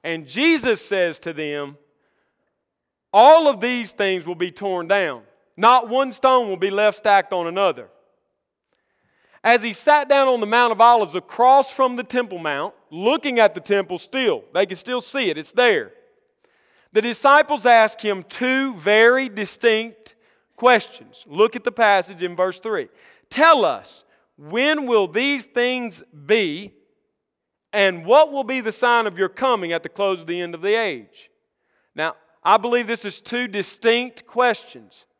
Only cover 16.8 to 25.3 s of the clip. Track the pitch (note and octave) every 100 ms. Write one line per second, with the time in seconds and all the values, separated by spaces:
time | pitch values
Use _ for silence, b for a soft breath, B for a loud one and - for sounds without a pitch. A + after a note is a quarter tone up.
16.8 | _ G#3+ A#3 A3+ C#4 D4 D4+ D4 A#3+ A#3
17.8 | A3 A3 G#3+ F#3+ - - B3+ C4 C4+ G3+
18.8 | D#3 G#3+ A#3 B3+ C4 G3+ G3+ - A#3+ A3
19.8 | A3+ _ - _ _ _ _ _ A#3+ A#3+
20.8 | - - G#2+ - _ D3+ A3+ B3 B3 A#3
21.8 | G#3+ G3+ F3 F3+ F3 F3 F#3 F3+ A3+ G3
22.8 | A#2+ b b b b - E4 D4 F3+ A2
23.8 | - - _ _ _ _ D3 G#3 C#4+ D#4
24.8 | C4 A3+ F#3 G#3 C4+